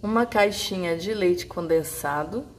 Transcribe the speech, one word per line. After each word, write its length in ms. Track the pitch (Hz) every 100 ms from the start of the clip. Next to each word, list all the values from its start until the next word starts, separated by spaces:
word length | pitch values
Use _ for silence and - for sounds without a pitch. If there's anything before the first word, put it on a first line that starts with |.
uma 240 | 208 226 240
caixinha 720 | 220 202 202 - 190 175 165
de 160 | 185
leite 320 | 220 180 175 -
condensado 1000 | - 170 160 151 - 143 147 156 214 294